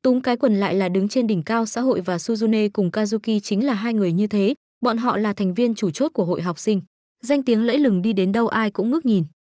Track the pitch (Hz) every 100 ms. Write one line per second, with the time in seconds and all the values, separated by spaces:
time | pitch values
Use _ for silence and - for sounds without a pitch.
0 | 262 254 262 240 262 202 196 190 190 190
1 | 202 262 226 190 156 226 226 226 262 220
2 | 180 175 - 226 220 220 208 208 180 208
3 | 214 220 220 214 - 196 277 208 233 220
4 | 185 170 208 208 196 294 _ _ 240 226
5 | 247 202 214 202 190 185 240 214 196 151
6 | 302 - 175 180 175 165 - 202 - _
7 | _ _ 233 285 262 220 233 254 277 185
8 | 208 196 185 208 233 214 214 202 220 311
9 | 269 202 151 _ _